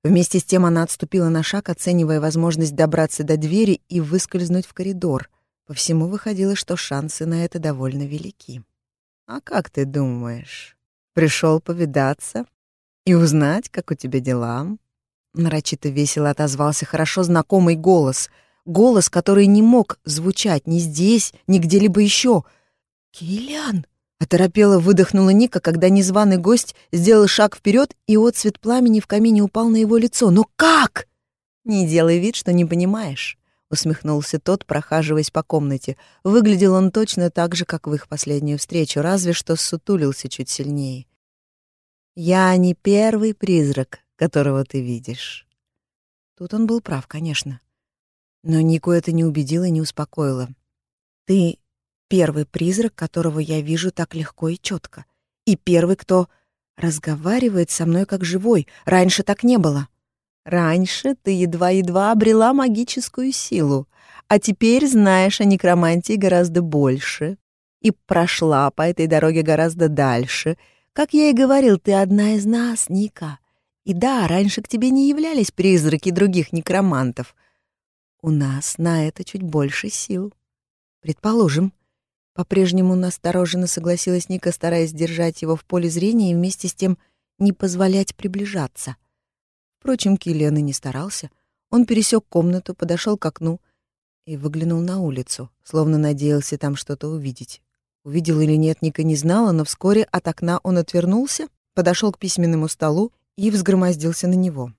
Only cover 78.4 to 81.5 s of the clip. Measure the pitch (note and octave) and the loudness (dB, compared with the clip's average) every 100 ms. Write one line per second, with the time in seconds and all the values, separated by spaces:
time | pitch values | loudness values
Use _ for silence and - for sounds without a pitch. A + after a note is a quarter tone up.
78.4 | C3+ C3+ - - E3+ E3 D#3 - F#3 G3 | -2 -6 -8 -4 -2 0 -2 -8 -14 -10
79.4 | F3+ D#3 C#3 - G#3 - - F#3 G3+ _ | -4 -2 -2 -4 -8 -10 -8 -8 -8 _
80.4 | _ _ _ _ _ _ D#3 D3+ G#3+ A3+ | _ _ _ _ _ _ -10 -4 0 2
81.4 | F#3 | 2